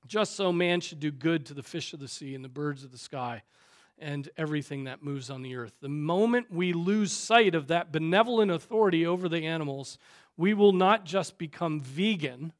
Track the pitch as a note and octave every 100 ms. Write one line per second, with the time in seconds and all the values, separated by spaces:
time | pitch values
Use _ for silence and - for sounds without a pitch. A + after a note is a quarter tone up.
0 | - G#3 G3+ - F#3+ F3 F3 F3 - D#3
1 | D3+ C#3 D#3+ E3 C3+ C#3+ B2 E3+ - D#3
2 | C3+ - C#3+ C3+ C3 B2+ D3 C#3 C3+ B2
3 | - C#3 B2 A#2 _ _ _ _ _ _
4 | D3+ C#3+ C3+ - D#3 D3+ C#3 C#3 C3+ C3
5 | C#3+ C#3 B2 C3+ C3 B2+ A2+ _ C#3 D3
6 | D3+ F3 A3+ A#3+ A#3 E3+ F3+ E3+ F3 G#3+
7 | G3+ - - A3+ G#3+ E3 C#3 E3+ E3+ D#3
8 | D#3+ F#3 A#3 A#3 G#3 E3 - A3 G#3 E3+
9 | E3+ F3+ F3+ E3 D#3+ E3 D3 C#3 C3+ -
10 | _ - _ - F3+ G#3+ G#3 F#3 F#3 A3
11 | F3 F#3+ - - E3 - E3+ D3+ C3 C#3
12 | G3+ G3+ D3 B2 D#3+